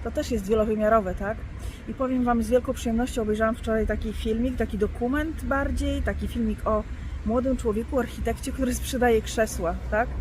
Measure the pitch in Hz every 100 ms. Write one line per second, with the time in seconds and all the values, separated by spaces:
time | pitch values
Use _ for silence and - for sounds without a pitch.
0 | 226 233 294 233 190 220 214 214 214 226
1 | 185 180 196 226 - - - - - 226
2 | 254 262 240 240 220 247 247 254 247 226
3 | 247 - 214 214 220 226 - 220 214 214
4 | 226 208 220 220 247 254 226 208 208 -
5 | 240 285 311 302 247 277 285 254 285 277
6 | 262 202 202 240 220 208 - 214 214 -
7 | - - 208 233 254 247 226 208 233 277
8 | 233 - - 233 - 262 254 247 - 254
9 | 240 220 220 - 220 - 170 185 - 214
10 | 254 -